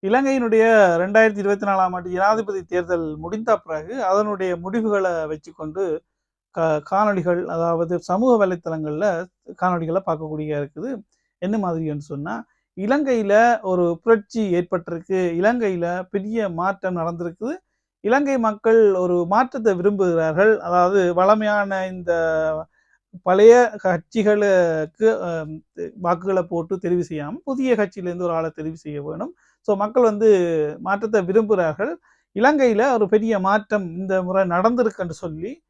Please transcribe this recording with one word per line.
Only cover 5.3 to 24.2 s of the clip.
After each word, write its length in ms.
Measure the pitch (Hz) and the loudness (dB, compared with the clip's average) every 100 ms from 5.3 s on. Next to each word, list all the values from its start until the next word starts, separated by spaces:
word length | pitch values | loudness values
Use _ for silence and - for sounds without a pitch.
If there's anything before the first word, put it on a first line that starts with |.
| 156 160 - 156 156 190 160 _ _ _ _ _ - | -8 -12 -14 -12 -6 -4 -4 _ _ _ _ _ -4
கா-, 260 | 160 151 | -2 -2
காணொளிகள், 600 | 147 190 214 190 170 175 185 | -2 0 0 0 -2 -2 -2
அதாவது 540 | 165 170 170 170 175 | -4 -2 -2 -2 -4
சமூக 320 | - 185 254 233 | -4 -2 2 2
வலைத்தளங்கள்ல 680 | 196 175 170 160 151 151 208 170 180 _ - - | 2 -2 -6 -6 -6 -2 -2 -2 -8 _ -20 -4
காணொளிகளை 460 | 180 175 165 175 | -2 -2 -2 -4
பார்க்கக்கூடிய 480 | 190 160 156 151 151 147 | -2 -6 -6 -8 -6 -6
இருக்குது. 340 | 143 156 214 254 - _ _ _ | -6 -10 -10 -10 -14 _ _ _
என்ன 160 | 185 220 | -4 -2
மாதிரின்னு 480 | 190 165 160 151 143 | -2 -4 -4 -6 -8
சொன்னா, 260 | 143 151 226 233 _ _ - | -10 -10 -10 -12 _ _ -10
இலங்கையில 560 | 202 277 277 240 202 208 233 233 | -2 0 2 0 2 4 4 2
ஒரு 240 | 190 180 175 170 | 0 0 0 -2
புரட்சி 440 | - 226 214 226 208 | 2 0 0 -4 0
ஏற்பட்டிருக்கு, 680 | 175 175 185 170 170 165 190 180 165 | 0 0 -4 -6 -12 -4 -2 0 0
இலங்கையில 500 | 196 247 220 180 170 180 - | 0 0 -2 -2 -4 -6 -6
பெரிய 400 | 196 196 226 208 | -6 -4 -4 -4
மாற்றம் 480 | 165 180 190 190 175 | -2 -4 -4 -4 -4
நடந்திருக்குது, 560 | 165 170 170 170 226 359 _ _ _ _ | -4 -6 -8 -8 -8 -8 _ _ _ _
இலங்கை 340 | 196 254 285 269 | 0 0 2 0
மக்கள் 440 | 220 208 233 226 214 185 | 0 0 4 6 6 4
ஒரு 220 | 180 175 170 | 2 0 2
மாற்றத்தை 480 | 202 254 269 220 | 0 0 0 0
விரும்புகிறார்கள். 800 | 185 180 202 185 165 160 156 208 220 | 2 0 0 0 2 0 2 4 2
அதாவது, 420 | 170 180 180 196 180 | 2 2 4 4 2
வளமையான 760 | 175 190 214 214 208 202 190 190 | 2 4 4 2 0 -2 -4 -6
இந்த 240 | 185 175 170 165 160 156 156 160 _ _ _ _ 180 | -8 -2 0 0 0 -2 -4 -8 _ _ _ _ -8
பழைய 300 | - 190 214 240 240 214 | 0 6 10 10 6 0
கட்சிகளுக்கு, 1300 | 190 175 - 226 | -2 -2 -2 -2